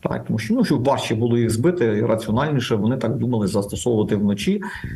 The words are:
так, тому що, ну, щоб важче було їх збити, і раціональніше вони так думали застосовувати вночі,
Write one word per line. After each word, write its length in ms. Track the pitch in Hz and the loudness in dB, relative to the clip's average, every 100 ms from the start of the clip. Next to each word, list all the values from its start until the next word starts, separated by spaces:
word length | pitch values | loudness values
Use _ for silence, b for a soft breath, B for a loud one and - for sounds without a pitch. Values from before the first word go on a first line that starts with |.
| - | -4
так, 160 | 123 - | -4 -4
тому 140 | 110 | -4
що, 140 | - | 0
ну, 120 | 254 202 | 0 2
щоб 180 | 127 | 2
важче 320 | 131 127 - 107 | 2 0 -2 0
було 220 | 120 120 | 2 2
їх 120 | 113 | 2
збити, 360 | 110 165 175 113 | 2 2 2 2
і 160 | 104 | 2
раціональніше 720 | 113 110 107 113 151 139 - 110 | 2 0 0 0 2 0 0 0
вони 220 | 110 135 | 0 0
так 200 | 113 127 | -2 -2
думали 300 | 117 113 95 | 0 0 0
застосовувати 680 | 101 - 98 123 107 98 104 | 0 -2 -4 0 0 2 2
вночі, 460 | 101 98 190 208 B B B | 0 0 0 -2 B B B